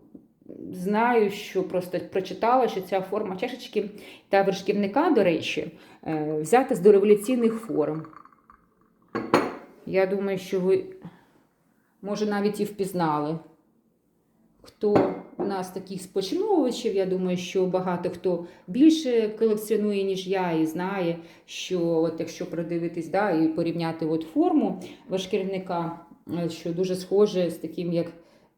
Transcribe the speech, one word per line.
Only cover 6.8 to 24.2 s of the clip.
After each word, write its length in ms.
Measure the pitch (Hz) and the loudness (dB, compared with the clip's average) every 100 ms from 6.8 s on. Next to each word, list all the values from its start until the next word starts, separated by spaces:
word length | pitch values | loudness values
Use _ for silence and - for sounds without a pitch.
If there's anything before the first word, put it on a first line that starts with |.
| 185 196 208 208 - 254 226 | 8 10 8 6 4 2 2
форм. 500 | 220 - 147 151 160 156 - - _ _ - _ _ _ _ _ - - - - - - - - | 0 -2 0 0 -2 -10 -16 -20 _ _ -20 _ _ _ _ _ -8 0 0 0 -6 -16 -18 -2
Я 200 | 185 190 | 0 2
думаю, 320 | 196 196 185 | 0 -2 -4
що 220 | - 190 | -2 0
ви, 260 | 185 190 - - 175 - _ _ _ _ _ _ _ _ | 2 2 0 -12 -20 -20 _ _ _ _ _ _ _ _
може, 240 | 190 202 208 | -8 -4 -2
навіть 340 | 202 202 202 | 0 0 0
і 40 | |
впізнали. 760 | 208 - 185 180 165 151 147 160 - _ _ _ _ _ _ _ _ _ _ _ | -4 -4 -4 0 0 0 -2 -4 -10 _ _ _ _ _ _ _ _ _ _ _
Хто 520 | - _ 208 202 190 - - - | -20 _ 2 4 2 -2 -12 -8
у 60 | |
нас 280 | 202 196 180 | -4 -4 -6
таких 300 | 190 - 190 | -10 -12 -12
спочиновувачів, 920 | - 196 185 339 440 370 254 220 226 190 | -6 -4 -2 -2 2 2 2 0 -2 0
я 100 | 180 | 0
думаю, 320 | 180 180 180 | 0 0 -2
що 280 | - 190 180 | -2 0 0
багато 440 | 180 180 175 180 | 0 -2 -4 -4
хто 360 | 170 185 170 175 - - | -4 -2 -2 -6 -16 -6
більше 600 | 214 311 320 254 233 214 | 6 6 6 2 0 0
колекціонує, 760 | - 226 214 214 214 208 202 | 0 0 0 0 0 0 0
ніж 240 | 196 190 180 | -2 -2 -2
я, 240 | 190 180 | -2 0
і 140 | 165 160 | 0 0
знає, 540 | 160 180 196 170 170 - - - | -2 -4 -2 -2 -4 -10 -20 -16
що 420 | - - 180 170 | -14 -6 -2 0
от 260 | 165 165 160 | 2 0 -2
якщо 260 | 165 - 175 | -8 -8 -8
продивитись, 640 | 170 165 170 170 170 156 | -6 -4 -4 -4 -6 -2
да, 240 | 190 208 | 0 2
і 160 | 160 160 | 4 2
порівняти 580 | 165 170 170 165 160 160 | 2 -2 -2 -4 -2 -2
от 160 | 160 | -2